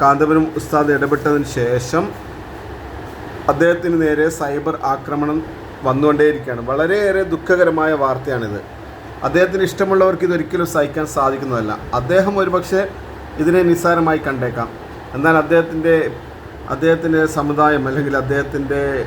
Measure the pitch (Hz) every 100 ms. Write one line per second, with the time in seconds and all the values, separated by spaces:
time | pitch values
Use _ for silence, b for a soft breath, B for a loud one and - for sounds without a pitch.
0 | 139 143 151 160 156 139 - 151 147 139
1 | 139 147 151 147 135 131 120 123 - 170
2 | 202 - - - - - - - - -
3 | - - - - - 143 170 175 175 170
4 | 156 151 160 160 143 143 156 156 139 139
5 | 143 147 147 156 156 - - - 131 131
6 | 151 147 151 139 131 117 117 139 165 202
7 | 202 190 185 165 - 180 170 160 156 147
8 | 135 127 135 123 107 101 - - - -
9 | - - 135 160 180 190 180 - 196 190
10 | 185 175 180 170 156 180 165 156 143 156
11 | 151 147 135 135 135 120 107 104 - 123
12 | 131 185 190 196 180 180 - 190 196 -
13 | - - - - 156 180 175 170 175 170
14 | 160 156 147 131 123 120 113 - - -
15 | - 131 160 160 147 165 165 160 165 165
16 | 139 - - - - - - 135 160 165
17 | 165 160 156 156 147 147 151 143 131 139
18 | 139 135 127 139 139 143 135 143 139 131